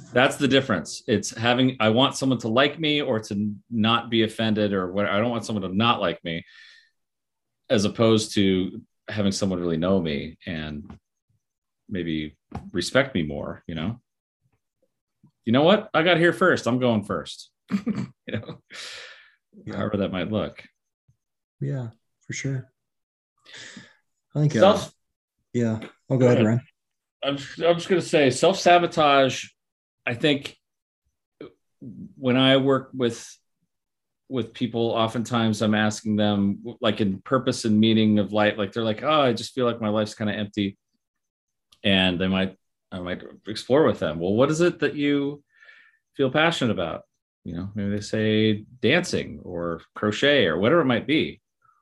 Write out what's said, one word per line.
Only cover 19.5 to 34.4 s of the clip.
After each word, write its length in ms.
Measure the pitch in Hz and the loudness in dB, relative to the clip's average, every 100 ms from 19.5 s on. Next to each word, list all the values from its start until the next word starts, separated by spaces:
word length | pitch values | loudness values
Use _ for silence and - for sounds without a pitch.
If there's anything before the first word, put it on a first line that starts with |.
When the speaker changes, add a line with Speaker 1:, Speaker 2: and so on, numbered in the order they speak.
| - - | -18 -12
Speaker 2:
Yeah. 100 | 101 | -6
Speaker 1:
However 200 | 107 104 | -4 -4
that 140 | 92 | -4
might 180 | 92 87 | -4 -4
look. 320 | 107 78 - - _ _ _ _ _ _ _ _ - | -4 -4 -8 -20 _ _ _ _ _ _ _ _ -10
Speaker 2:
Yeah, 280 | 139 139 117 - _ _ | -8 -6 -10 -14 _ _
for 80 | - | -14
sure. 380 | - 135 131 - _ _ _ _ _ _ _ - - - - - _ _ _ _ | -10 -6 -8 -10 _ _ _ _ _ _ _ -20 -20 -20 -20 -20 _ _ _ _
I 60 | 147 | 0
think, 140 | 151 | 0
uh, 60 | 113 | 6
Speaker 1:
Self- 340 | 190 - - _ _ _ _ _ _ | 6 6 -2 _ _ _ _ _ _
Speaker 2:
yeah. 280 | 120 117 110 - - - | -2 -2 -2 -8 -16 -4
Oh, 80 | 135 | 2
go 20 | |
Speaker 1:
Go 80 | 123 | 4
Speaker 2:
ahead, 100 | 123 | 6
Speaker 1:
ahead. 80 | 110 | 4
Speaker 2:
Ryan. 140 | 117 - _ _ _ _ _ | 2 -2 _ _ _ _ _
Speaker 1:
I'm 120 | 135 143 | -6 -6
just, 240 | - - | -8 0
I'm 140 | 160 | 2
just 140 | 170 - | 2 2
gonna 120 | 180 | 0
say 300 | - 165 139 | 2 4 4
self-sabotage. 1160 | 127 160 147 180 175 170 170 151 139 135 117 - _ _ _ _ _ - | 4 4 4 6 6 6 2 4 6 4 0 -8 _ _ _ _ _ -8
I 80 | |
think 420 | 120 151 135 - - _ _ _ _ _ _ _ - 139 _ _ _ 131 113 113 - | -2 0 0 -4 -18 _ _ _ _ _ _ _ -20 -20 _ _ _ -18 -16 -18 -6
when 200 | 131 123 | 0 4
I 200 | 131 135 | 4 4
work 320 | 135 135 131 | 4 0 -2
with, 340 | 131 120 113 - - _ _ _ _ _ _ _ _ - | -4 -4 -4 -12 -20 _ _ _ _ _ _ _ _ -8
with 260 | 131 | -6